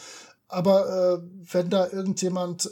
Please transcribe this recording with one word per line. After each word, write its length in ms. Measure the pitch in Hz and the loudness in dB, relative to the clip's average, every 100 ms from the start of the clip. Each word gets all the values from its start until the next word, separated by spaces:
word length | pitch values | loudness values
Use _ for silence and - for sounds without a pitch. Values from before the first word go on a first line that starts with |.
| - - - _ _ | -18 -20 -20 _ _
Aber, 720 | 185 180 196 175 185 180 175 | 0 4 4 4 2 2 2
äh, 80 | 175 190 175 | -4 -18 -4
wenn 200 | 180 180 | -2 0
da 180 | 196 185 | 2 0
irgendjemand, 800 | 190 190 190 185 180 180 175 - | 0 -2 -2 -2 -2 -4 -4 -6